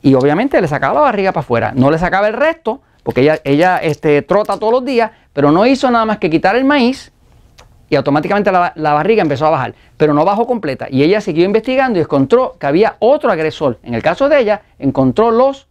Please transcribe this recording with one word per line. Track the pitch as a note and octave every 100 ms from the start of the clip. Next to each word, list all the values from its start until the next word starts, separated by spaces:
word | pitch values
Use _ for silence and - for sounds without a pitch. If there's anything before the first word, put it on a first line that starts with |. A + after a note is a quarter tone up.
y | C#3+
obviamente | C3 C#3 D#3 C4 D#4+
le | F3
sacaba | C#3+ C3+
la | B3
barriga | D4 G#3 F#3+
para | F3
afuera. | C#3 A#2 A2
No | C3 C3
le | D#3+
sacaba | F3 F#3 G#3
el |
resto, | A3 D4+ E4 - A#3+ _ _
porque | - A#2+
ella, | C#3 D#3
ella, | C#3 C#3+ F3+ F3
este, | D#3+ D3 D#3+ D3
trota | - F#3+ G#3+ G3
todos | A3
los | B3
días, | B3 B3 A3+ _ _
pero | - C#3+
no | D#3+ A#3
hizo | C4+ C4+
nada | A#3
más | A3 G#3
que | F#3
quitar | D#3 F#3 A3+
el |
maíz | C4+ D4 A#3+ C4 - _ _ _ _ _ - _ _
y | D3
automáticamente | C#3 C#3+ D#3+ G3+ G3+
la, | F#3 F3 -
la | D#3
barriga | D3 E3+ A3
empezó | E3 C3+ D#3
a |
bajar, | D#3 A#2+ - _ _
pero | D3+
no | D3
bajó | E3+ G3+ A3+
completa. | A#3+ D#3 C3 -
Y | C3
ella | D3 G#3
siguió | G#3 D#3+
investigando | F3+ G3+ A3 C4 C4 G3
y |
encontró | D3+ C#3+ C3+ A#3 B3+ -
que | C#3
había | D#3 G#3+ -
otro | G#3+ D4 C4
agresor. | F3 D#3 - D3 A2+
En | -
el | A#2
caso | D3 F3+ C#4
de | D4
ella, | G#3+ G#3 _ _
encontró | C#3 C#3 C3 A#2+ A3+
los | A3+ C4 C4+ _